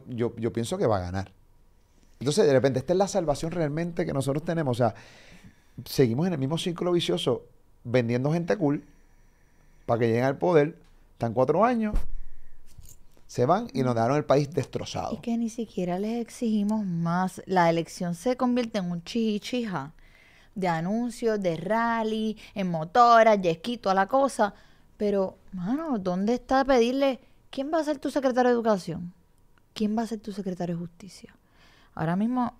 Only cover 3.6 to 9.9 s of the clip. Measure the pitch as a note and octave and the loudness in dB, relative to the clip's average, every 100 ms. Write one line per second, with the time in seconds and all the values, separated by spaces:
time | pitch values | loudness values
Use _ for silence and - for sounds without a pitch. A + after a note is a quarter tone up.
3.6 | D3+ D3+ F3 E3+ E3 C#3 C3 D3 F#3 E3 | -2 -2 -6 -4 -4 -2 -2 -2 -2 -2
4.6 | C#3 A#2 A#2 - - - - - - - | 0 2 0 -2 -16 -20 -20 -20 -20 -20
5.6 | _ - - - B2 A#2+ F#3 D#3 C3+ E3 | _ -18 -6 2 2 2 -2 -2 -4 -4
6.6 | F#3 E3+ F3+ F3 E3+ F3 C#3+ A#2 - - | -6 -4 0 0 0 -2 -2 -2 -6 -20
7.6 | _ _ B2 B2+ A#2 B2 C#3+ E3+ E3+ G#3 | _ _ -2 0 0 0 0 -2 -2 0
8.6 | D3 D3 - - _ _ _ _ _ _ | 0 0 -6 -20 _ _ _ _ _ _
9.6 | _ _ - | _ _ -2